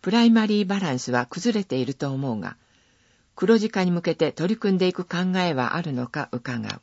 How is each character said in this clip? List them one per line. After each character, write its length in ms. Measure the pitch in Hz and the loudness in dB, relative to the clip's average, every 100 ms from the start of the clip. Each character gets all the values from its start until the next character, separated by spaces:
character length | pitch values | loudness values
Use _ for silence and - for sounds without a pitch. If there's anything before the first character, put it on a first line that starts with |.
プ 100 | - | 2
ラ 140 | 226 | 4
イ 60 | 233 | 6
マ 160 | 226 214 | 6 4
リ 180 | 208 | 2
ー 20 | 196 | 2
バ 140 | 196 | 0
ラ 120 | 185 | -2
ン 60 | 127 | -2
ス 140 | - | 0
は 140 | 120 120 | -2 -2
崩 340 | - 233 214 | -2 -2 -2
れ 40 | |
て 120 | 196 131 | -2 -2
い 100 | 123 | -2
る 80 | |
と 160 | 131 143 | -4 -4
思 220 | 135 139 | -4 -4
う 80 | 110 | -4
が、 160 | 98 - _ _ _ _ _ _ _ - | -6 -12 _ _ _ _ _ _ _ -2
黒 220 | 185 226 | 4 4
字 120 | 214 | 4
化 140 | 208 | 0
に 60 | 185 | 0
向 120 | 175 | 0
け 120 | 170 | 0
て 180 | 160 151 | 0 0
取 220 | - 170 | 0 -2
り 60 | 220 | 0
組 140 | 208 | 0
ん 40 | 190 | 2
で 100 | 185 | 2
い 40 | |
く 120 | 175 | 0
考 320 | 180 175 185 185 | -6 -4 -2 0
え 160 | 180 | 0
は 220 | 139 123 165 | 0 -2 -2
あ 60 | |
る 100 | 175 | -4
の 140 | 127 123 | -4 -4
か 220 | 151 139 | -6 -6
伺 340 | 123 127 120 107 | -8 -6 -8 -8
う。 120 | - | -12